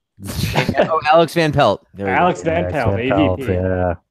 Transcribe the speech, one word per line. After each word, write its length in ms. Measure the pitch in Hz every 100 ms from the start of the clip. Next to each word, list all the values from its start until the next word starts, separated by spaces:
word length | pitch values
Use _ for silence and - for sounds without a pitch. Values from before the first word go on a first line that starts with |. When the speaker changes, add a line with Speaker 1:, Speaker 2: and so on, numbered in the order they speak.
| _ -
Speaker 1:
<laughs> 680 | 98 - - - - 135 160
Speaker 2:
Oh, 120 | 160 151
Alex 220 | 165 165
Van 180 | 170 160
Pelt. 320 | 139 123 98 _
There 120 | 90 98
we 60 |
go. 40 | 135
Speaker 3:
Alex 260 | 175 170
Van 220 | 165 160
Speaker 1:
Alex 80 | 180
Speaker 3:
Pelt, 240 | 160 113 101
Speaker 1:
Van 120 | 127
Pelt, 300 | 101 95 90
Speaker 3:
A 20 |
V 40 | -
P. 60 |
Speaker 1:
yeah. 400 | 90 92 92 90 85 _